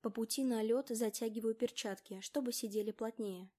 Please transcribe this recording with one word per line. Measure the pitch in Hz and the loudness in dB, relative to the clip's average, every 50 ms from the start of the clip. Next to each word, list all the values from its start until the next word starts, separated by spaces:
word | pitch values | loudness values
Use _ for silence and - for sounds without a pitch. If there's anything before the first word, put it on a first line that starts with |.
По | - 226 | -4 -2
пути | 202 226 226 - - 277 269 | -2 -2 -2 0 0 2 2
на | 254 240 220 | 4 4 4
лед | 220 220 233 262 269 - | 4 4 4 2 2 0
затягиваю | 233 220 240 214 202 - 233 226 214 233 220 226 220 | -2 0 0 0 -2 -2 -4 -2 -2 0 0 0 2
перчатки, | 220 247 233 - - - 208 196 - _ - 190 190 | 2 0 0 0 -4 -4 -4 -4 -6 _ -12 -12 -10
чтобы | 196 - - 285 262 247 | -10 -2 0 0 2 2
сидели | 240 - - 214 202 214 208 220 | 0 -2 -4 0 0 0 0 0
плотнее | 208 - 226 220 226 - 214 202 185 180 185 190 _ | -2 -2 -4 -4 -2 -4 -4 -4 -4 -6 -10 -16 _